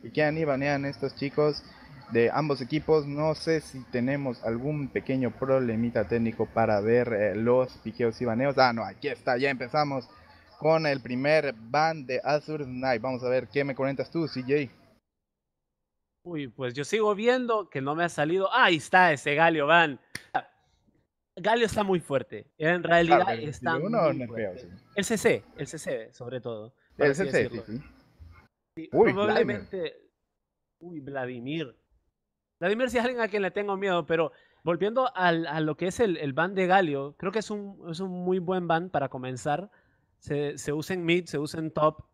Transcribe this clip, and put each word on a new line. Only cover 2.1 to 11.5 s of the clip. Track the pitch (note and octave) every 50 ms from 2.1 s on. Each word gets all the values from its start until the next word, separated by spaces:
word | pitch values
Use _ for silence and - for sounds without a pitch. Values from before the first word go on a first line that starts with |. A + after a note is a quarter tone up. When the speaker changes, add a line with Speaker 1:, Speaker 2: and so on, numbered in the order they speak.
Speaker 1:
de | A2 A#2 A#2 A2+
ambos | - C3 D3+ D3+ C#3+ C3
equipos. | C3 A#2+ D3+ D#3 C#3+ - D#3+ D#3 C#3+
No | C#3+ C#3+ D3 D#3 D#3+ D3+
sé | - - E3 E3 D#3
si | - - - C3+ B2
tenemos | - - B2 A#2+ C3 C#3 C#3+ C#3 C3+ A#2+ - -
algún | A#2 A2+ A#2 B2+ D3 D3+ D3 C#3+ B2
pequeño | - G#2 - - C3+ C3 B2+ A#2
problemita | G#2+ - C3 C3+ C3 C3+ B2+ A#2 A2+ A2 A#2 A#2+ A#2 A#2 G#2
técnico | - A#2 A#2 A2+ A2+ A2 - A2
para | - - A#2 A2+ A2 G#2+ G2+
ver, | G2+ A2 A#2 B2 A#2+ A#2 A#2
eh, | G2+ G#2 G#2 F#2
los | G#2+ A2+ A#2+ B2 B2+ B2+ B2+ -
piqueos | - - A2+ G#2 - B2 A2+ A2 -
y | B2
baneos. | A#2+ A2+ A2+ C3+ C#3+ C3+
Ah, | C3 C3 B2 A#2
no, | A2+ G#2
aquí | F#2+ G2 - -
está, | C#3+ B2 - - D3 B2+
ya | B2 C3+ C#3
empezamos | C#3 A#2+ C3 A#2+ - D#3 D3+ D3 C#3 C3 A#2+ - - - - - - - _ _ - -
con | - D#3 D#3+ D#3+ D#3+
el | D3 C#3 C3
primer | A#2 A#2+ B2 B2 C3+ D3 D#3 D#3+ C#3+ C#3